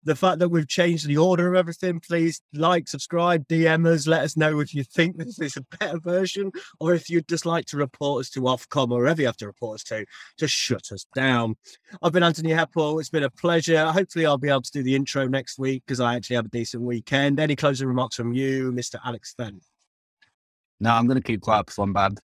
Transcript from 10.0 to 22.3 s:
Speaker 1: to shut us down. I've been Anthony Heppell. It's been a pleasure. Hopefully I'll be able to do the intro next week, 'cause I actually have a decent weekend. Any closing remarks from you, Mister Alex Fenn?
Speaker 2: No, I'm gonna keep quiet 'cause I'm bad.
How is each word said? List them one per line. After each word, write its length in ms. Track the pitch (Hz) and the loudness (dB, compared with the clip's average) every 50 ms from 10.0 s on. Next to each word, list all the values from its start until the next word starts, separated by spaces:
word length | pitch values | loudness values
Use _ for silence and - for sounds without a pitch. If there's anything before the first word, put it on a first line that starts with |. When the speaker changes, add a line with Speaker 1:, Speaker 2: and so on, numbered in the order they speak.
| 104 _ - - - - _ - | -8 _ -14 -20 -20 -20 _ -6
Speaker 1:
to 100 | 160 143 | -4 -2
shut 460 | - - - - 131 95 - - 104 | -2 -2 -2 -2 -4 -4 -4 -12 -14
us 120 | 95 - _ _ | -14 -14 _ _
down. 420 | 135 131 135 127 120 117 110 110 _ _ - - _ _ _ - - | 0 2 2 2 2 2 -2 -4 _ _ -20 -20 _ _ _ -16 -2
I've 120 | - 170 156 | -2 2 2
been 100 | 185 175 | 4 4
Anthony 280 | 170 156 160 160 160 | 4 2 0 -2 0
Heppell. 500 | 160 165 160 - _ 170 156 151 151 160 | 0 0 0 0 _ -2 0 0 0 -2
It's 80 | 151 - | -4 -2
been 140 | - 160 143 | -2 -2 -2
a 60 | 131 | -2
pleasure. 640 | _ - - 175 170 165 151 - 165 156 156 160 | _ 0 0 2 2 2 2 4 2 4 4 2
Hopefully 340 | 160 190 196 - - 170 160 | 2 0 0 0 -2 0 2
I'll 120 | 151 143 131 | 2 2 2
be 100 | 127 147 | 2 2
able 140 | 143 135 | 2 2
to 100 | 120 - | 0 -4
do 100 | - 143 | -6 -4
the 140 | 131 127 135 | 0 2 2
intro 320 | 135 139 - - 139 135 127 | 2 0 0 -2 -2 0 0
next 320 | 131 135 127 - - - | -2 -2 -4 -6 -10 -6
week, 240 | 135 131 135 127 _ | -4 -4 -4 -4 _
'cause 140 | - 139 123 | -6 -4 0
I 160 | 123 117 120 | 0 0 0
actually 220 | 123 101 - 123 120 | -2 -4 -2 -2 -2
have 80 | 110 | -2
a 40 | 107 | -2
decent 340 | - 120 117 - - 120 120 | -6 -6 -6 -6 -6 -6 -4
weekend. 540 | 123 120 117 107 - 139 139 139 143 143 139 | -4 -4 -6 -4 0 0 2 4 2 2 2
Any 200 | 156 151 147 - | 2 0 0 2
closing 320 | - 147 139 123 135 131 | 2 0 0 0 -2 -2
remarks 260 | 123 127 123 113 - | 0 0 -2 -2 -4
from 160 | - 120 117 | -6 -4 -2
you, 400 | 120 131 135 135 135 135 131 127 | -2 -2 -2 -2 -2 -2 -4 -4
Mister 280 | 123 123 123 - - 117 - | -4 -6 -6 -8 -12 -10 -10
Alex 300 | 123 117 107 _ - - | -10 -10 -10 _ -16 -12
Fenn? 240 | - 123 107 101 92 _ _ _ _ _ _ _ _ _ _ _ _ _ _ _ _ _ _ _ _ _ _ _ _ | -10 -10 -10 -10 -16 _ _ _ _ _ _ _ _ _ _ _ _ _ _ _ _ _ _ _ _ _ _ _ _
Speaker 2:
No, 120 | 101 113 | 2 2
I'm 160 | 117 117 117 120 | 4 4 4 4
gonna 140 | 131 131 | 2 0
keep 200 | - - 117 101 | 0 -2 -4 -4
quiet 260 | - - 110 104 95 - | 0 2 2 2 2 -2
'cause 120 | - - | -4 -2
I'm 120 | 101 98 | -2 0
bad. 260 | 95 98 98 98 104 101 _ _ | 2 2 2 0 0 -4 _ _